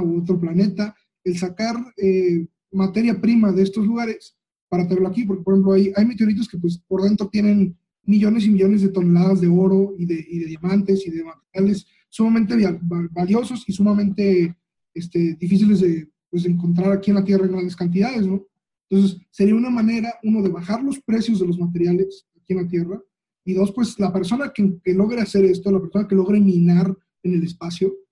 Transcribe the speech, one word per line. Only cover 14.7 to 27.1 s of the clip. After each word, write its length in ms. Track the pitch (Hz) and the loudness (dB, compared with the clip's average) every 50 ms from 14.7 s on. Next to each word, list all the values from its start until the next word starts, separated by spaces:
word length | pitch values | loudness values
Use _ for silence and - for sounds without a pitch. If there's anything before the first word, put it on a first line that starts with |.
| _ _ _ _ | _ _ _ _
este, 440 | - 170 170 - - 175 170 165 160 | -14 -12 -10 -6 -2 -2 -2 -2 -2
difíciles 440 | - 180 180 196 196 214 208 208 180 | -4 -2 0 2 2 4 4 4 2
de, 300 | 185 175 165 160 156 - _ _ _ _ | 2 0 0 -2 -6 -12 _ _ _ _
pues, 140 | - 175 | -6 -4
de 80 | 180 180 | -2 -2
encontrar 420 | 170 - 175 175 175 175 190 196 | -2 -2 0 0 0 0 0 0
aquí 180 | 196 196 - 208 | 0 0 0 0
en 60 | 202 | 0
la 80 | 196 196 | 2 2
Tierra 220 | 196 196 190 190 | 2 2 2 0
en 60 | 185 | 0
grandes 240 | 185 185 180 180 - | -2 -4 -6 -6 -6
cantidades, 500 | - 180 175 175 190 208 247 262 226 196 | -4 -4 -2 0 0 0 -2 -2 -2 -2
¿no? 180 | 190 190 196 - _ _ _ _ _ _ _ _ - | -2 -2 -4 -8 _ _ _ _ _ _ _ _ -2
Entonces, 280 | 190 196 196 185 - - - _ | 2 2 2 2 0 -6 -16 _
sería 240 | _ - 196 208 220 | _ 0 2 2 2
una 160 | 233 240 254 | 2 0 0
manera, 440 | 247 233 220 220 233 226 226 233 233 - | 0 0 0 0 0 -2 -4 -6 -8 -4
uno, 200 | - 214 220 214 | -2 -2 0 0
de 60 | 196 180 | 0 -2
bajar 320 | 165 170 175 196 214 233 | -4 -6 -6 -6 -6 -4
los 160 | 269 277 - - | -4 -4 -6 -6
precios 380 | - - 220 226 220 233 220 185 | -4 -2 -2 -2 0 0 0 0
de 60 | 180 | 0
los 120 | 175 175 175 | -2 -2 -2
materiales 680 | 170 175 175 170 175 175 175 185 190 - - - _ _ _ | -4 -4 -2 0 0 0 0 0 -2 -4 -6 -12 _ _ _
aquí 160 | _ _ - 185 | _ _ -6 -6
en 80 | 185 | -4
la 60 | 175 170 | -4 -4
Tierra, 320 | 180 170 170 175 196 233 - _ _ _ _ _ _ _ - | -4 -4 -4 -6 -8 -12 -14 _ _ _ _ _ _ _ -8
y 80 | 185 190 | -4 -2
dos, 180 | 190 196 196 | 0 0 -2
pues, 260 | - 254 226 - - - | -2 -2 -4 -4 -2 -2
la 140 | 196 196 | -2 -2
persona 400 | 185 190 175 175 233 269 285 - - | -2 -2 -4 -2 -4 -4 -4 -4 -2
que, 240 | - 202 190 175 - - | 0 0 0 0 -2 -4
que 80 | 185 | -2
logre 300 | 180 190 208 220 240 233 | 0 0 0 0 0 -2
hacer 220 | 208 - - 196 190 | -4 0 2 2 4
esto, 240 | 185 180 - - 202 | 4 2 0 0 0
la 100 | 196 185 | 0 0
persona 260 | 170 165 - 202 208 | -2 -2 -4 -4 -2
que 80 | - 196 | 0 0
logre 260 | 190 180 196 208 208 | 2 2 2 2 4
minar 540 | 202 190 180 175 170 175 175 175 180 190 190 - _ _ | 4 4 4 4 4 4 4 4 2 0 -2 -6 _ _